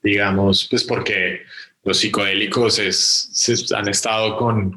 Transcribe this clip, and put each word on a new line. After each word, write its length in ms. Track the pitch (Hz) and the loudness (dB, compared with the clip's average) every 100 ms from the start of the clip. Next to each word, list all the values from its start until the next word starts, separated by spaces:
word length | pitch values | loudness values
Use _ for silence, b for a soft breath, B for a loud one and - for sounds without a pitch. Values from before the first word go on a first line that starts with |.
digamos, 640 | 104 101 98 98 98 95 - | 0 2 2 2 2 2 0
pues 140 | 120 | -2
porque 600 | - 110 107 98 90 87 B B B B 98 | 0 -2 -2 0 -2 -4 B B B B -2
los 120 | 92 | 0
psicodélicos 800 | 107 104 98 98 104 123 113 107 | 0 0 0 0 0 0 2 2
es, 500 | 98 90 - - - | 0 0 2 0 -2
se, 420 | - - 117 - | -2 0 0 0
han 140 | 107 101 | -2 0
estado 500 | 101 117 110 110 - | -2 0 0 0 0
con, 340 | 117 110 95 | 0 2 0